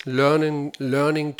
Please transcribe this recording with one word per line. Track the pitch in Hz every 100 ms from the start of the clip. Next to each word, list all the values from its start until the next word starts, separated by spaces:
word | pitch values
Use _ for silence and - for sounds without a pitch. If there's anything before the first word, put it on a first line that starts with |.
| -
Learning, | 127 139 156 156 147 143 -
learning | 135 135 147 156 151